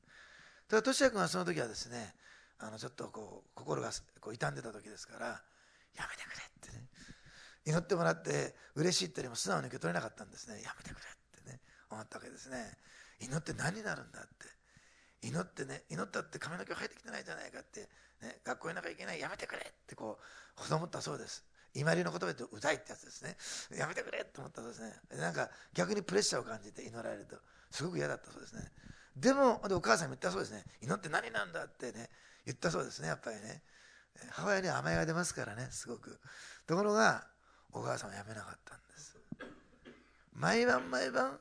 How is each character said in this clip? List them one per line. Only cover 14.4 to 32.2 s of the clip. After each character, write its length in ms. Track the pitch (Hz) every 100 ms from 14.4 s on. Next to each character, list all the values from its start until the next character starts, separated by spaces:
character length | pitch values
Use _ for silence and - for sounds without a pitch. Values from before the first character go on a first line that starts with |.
| - - _ - - - - -
祈 180 | 117 156
っ 40 |
て 200 | 185 -
ね、 200 | - 139 -
祈 140 | 160
っ 60 | 196
た 120 | 185
っ 40 |
て 140 | - -
髪 180 | 147 175
の 80 |
毛 100 | 247
生 100 | -
え 40 | -
て 80 | -
き 60 |
て 80 | 226
な 80 | -
い 60 |
じ 60 | -
ゃ 40 |
な 120 | 160 -
い 40 |
か 100 | -
っ 40 |
て。 240 | - - - - - -
ね、 180 | - -
学 160 | - -
校 80 | 165
に 40 |
な 60 | 175
ん 40 |
か 60 | 165
行 80 | 170
け 80 | 180
な 80 |
い、 60 | 165
や 80 | 147
め 80 | 202
て 100 | -
く 80 |
れ 60 | -
っ 120 | - - -
て 80 |
こ 260 | - 110 -
う、 400 | - - - -
子 80 | -
供 180 | 156 175
っ 40 |
た 100 | 147
そ 140 | 151
う 40 | 135
で 100 | 107
す。 160 | - - - -
伊 100 | 135
万 120 | 160 170
里 80 |
の 60 | 170
言 100 | 175
葉 60 | 180
で 80 | -
言 80 | 240
う 40 |
と、 60 | 208
う 40 |
ざ 120 | 294
い 40 | 277
っ 20 |
て 100 | -
や 60 | -
つ 60 |
で 80 | -
す 100 | -
ね。 140 | - - - - - -
や 100 | 151
め 80 |
て 80 | -
く 80 | -
れ 100 | -
っ 40 |
て 160 | - -
思 80 | 131
っ 20 |
た 120 | -
そ 60 | 233
う 20 |
で 60 | 220
す 60 |
ね。 180 | 110 - -
で、 60 | 135
な 120 | 170
ん 40 |
か 160 | 147 123 - -
逆 220 | - 180
に 80 | 208
プ 120 | 170
レ 60 | 196
ッ 20 |
シ 120 | 196
ャ 40 | 135
ー 20 |
を 40 |
感 160 | 214 220
じ 120 | 208
て 100 | -
祈 80 | 117 117
ら 100 | 113
れ 60 | 104
る 100 | -
と、 100 | - - - -
す 140 | -
ご 60 | 170
く 60 | 160
嫌 100 | 147
だ 60 |
っ 60 | 123
た 120 | -
そ 60 | -
う 20 |
で 80 | -
す 80 | -
ね。 160 | - - - - - 131
で 180 | 233
も、 260 | 277 254 - 202
で、 60 |
お 60 | 180
母 180 | 214 208
さ 80 | 139
ん 40 |
も 40 |
言 20 | 131
っ 40 |
た 100 | 185
そ 80 | 185
う 20 |
で 60 | -
す 40 |
ね。 120 | 104 - -
「祈 100 | 123
っ 60 | 196
て 100 | 170
何 220 | - 233
な 140 | 220
ん 80 | 190
だ」 120 | 165 139
っ 20 |
て 240 | - -
ね、 180 | 113 117 -